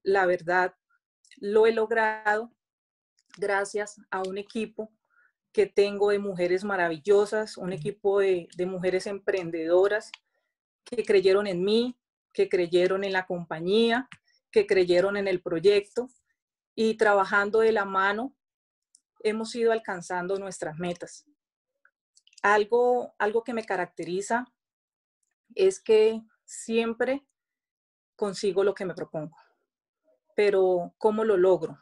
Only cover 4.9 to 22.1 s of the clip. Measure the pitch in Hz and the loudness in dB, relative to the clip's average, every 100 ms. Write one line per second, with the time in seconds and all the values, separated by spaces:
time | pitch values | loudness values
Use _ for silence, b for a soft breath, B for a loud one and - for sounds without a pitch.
4.9 | _ _ _ _ _ _ - 196 - 202 | _ _ _ _ _ _ -2 0 2 0
5.9 | 202 208 202 202 175 175 185 208 196 170 | 2 0 0 -2 -4 0 0 -2 -2 -2
6.9 | 160 202 202 208 214 214 - 180 185 156 | -4 2 2 4 -2 -6 -8 -8 -6 -8
7.9 | 202 202 202 196 180 170 - 180 185 185 | -4 0 2 2 0 -4 -8 -6 -4 -2
8.9 | 185 208 196 - 190 170 165 160 180 196 | -2 -6 -6 -4 -4 -4 -6 2 4 4
9.9 | 208 - - _ _ _ _ _ _ - | 0 -6 -20 _ _ _ _ _ _ -10
10.9 | 240 214 202 185 196 202 175 190 220 247 | -8 2 4 6 2 2 -2 0 0 0
11.9 | - _ _ _ - 196 190 170 175 180 | -6 _ _ _ -4 0 0 2 2 2
12.9 | 190 196 190 185 180 170 160 175 214 233 | 0 -2 -4 -4 -8 -8 -8 0 2 2
13.9 | 233 262 - _ _ _ 220 202 190 180 | 0 -4 -20 _ _ _ 0 2 2 4
14.9 | 175 196 202 196 185 - 165 180 202 202 | 2 2 -2 -2 -4 -4 2 4 2 0
15.9 | - 254 _ _ _ _ _ _ - 220 | -8 -8 _ _ _ _ _ _ -2 -2
16.9 | 220 214 202 190 208 202 220 226 214 196 | 2 2 2 2 0 2 2 2 0 -2
17.9 | 190 196 208 269 _ _ _ _ _ _ | -2 -2 -2 -8 _ _ _ _ _ _
18.9 | _ _ _ 214 214 226 240 226 220 220 | _ _ _ -4 -4 -8 -2 0 0 -4
19.9 | 185 170 180 180 196 196 180 160 156 175 | -10 -6 -6 -4 -6 -6 -10 -10 -6 -8
20.9 | 175 - - _ _ _ _ _ _ _ | -8 -14 -18 _ _ _ _ _ _ _
21.9 | _ _ | _ _